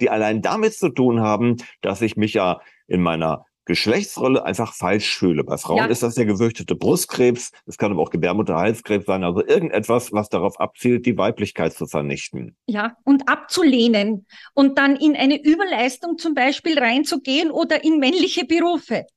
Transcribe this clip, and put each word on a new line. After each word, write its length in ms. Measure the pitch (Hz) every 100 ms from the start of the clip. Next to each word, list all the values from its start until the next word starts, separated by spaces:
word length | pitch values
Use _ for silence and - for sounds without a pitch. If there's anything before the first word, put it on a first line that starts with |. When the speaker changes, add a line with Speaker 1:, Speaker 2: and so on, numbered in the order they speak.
Speaker 1:
die 80 | 123
allein 320 | 107 107 110
damit 320 | 98 214 220
zu 160 | - 175
tun 320 | 131 127 117
haben, 360 | 107 104 120 120 - -
dass 200 | 90 98
ich 160 | 110 104
mich 160 | 107
ja 260 | 107 92 85 - _ -
in 140 | 92
meiner 440 | 87 82 80 78 _ _ -
Geschlechtsrolle 800 | 87 - 190 - - 131 131 80
einfach 280 | 101 110
falsch 420 | - 90 104 - -
fühle. 280 | 92 76
Bei 120 | 69 78
Frauen 180 | - 87
Speaker 2:
Ja. 80 | 113
Speaker 1:
ist 160 | 120
das 140 | 120 117
der 100 | 107
gefürchtete 480 | 98 117 - 90
Brustkrebs, 760 | 90 98 - - - 123 123 - - -
es 100 | -
kann 140 | 104
aber 100 | 90
auch 80 | 78
Gebärmutterhalskrebs 960 | 85 87 92 92 82 101 110 - 104 -
sein, 180 | 95
also 220 | 87 87 -
irgendetwas, 640 | 160 165 - 113 107 -
was 160 | 104 104
darauf 300 | 92 95 -
abzielt, 460 | 90 - 123 120 120
die 140 | 98
Weiblichkeit 540 | 98 110 104 - 82
zu 120 | - 78
vernichten. 720 | 78 73 69 - 67 - - -
Speaker 2:
Ja, 300 | 208 226 240
und 260 | - 277 277
abzulehnen 960 | 277 - 359 320 247 233 214 202 208 - - - -
und 240 | 277 277
dann 160 | 277 285
in 200 | 302 285
eine 240 | 269 285
Überleistung 800 | 302 339 392 233 254 - 339 330
zum 160 | 330
Beispiel 460 | 269 254 277 330 302
reinzugehen 720 | 233 254 294 311 - 277 330
oder 320 | 294 330 311
in 160 | 311 311
männliche 460 | 262 359 370 349 262
Berufe. 600 | 330 339 330 - 196 -